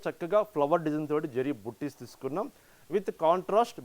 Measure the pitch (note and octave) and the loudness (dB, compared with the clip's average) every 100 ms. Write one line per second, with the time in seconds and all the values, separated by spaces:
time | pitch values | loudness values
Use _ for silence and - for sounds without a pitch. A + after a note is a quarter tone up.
0 | E3+ - E3+ G#3 G3+ D3+ C#3+ E3+ D#3 D3+ | -4 -6 0 2 2 0 2 2 2 -2
1 | D3 D3+ D#3+ A#2+ C3 B2+ G#2 A2+ C#3+ - | 0 -2 -2 -2 -2 -4 -8 -8 -8 -10
2 | A#2 - C3 D#3 C#4+ - _ _ - F#3 | -16 -10 -6 -4 -6 -10 _ _ -6 -4
3 | G3+ - D#3+ F#3 E3+ G3+ A#3 - | -4 0 2 2 2 2 2 -2